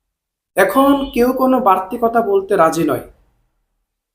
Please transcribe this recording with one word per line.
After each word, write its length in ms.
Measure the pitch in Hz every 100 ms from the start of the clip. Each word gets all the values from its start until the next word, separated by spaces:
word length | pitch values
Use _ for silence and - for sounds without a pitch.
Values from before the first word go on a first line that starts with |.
| _ _ _ _ _ -
এখন 560 | 190 269 277 277 269
কেউ 200 | 233 247
কোনো 260 | 262 262 254
বাড়তি 380 | 254 254 - 240
কথা 200 | 226 233
বলতে 340 | 202 196 190 196
রাজি 280 | 165 165
নয়। 220 | 151 120 - _ _ _ _ _ _ _ _ _ _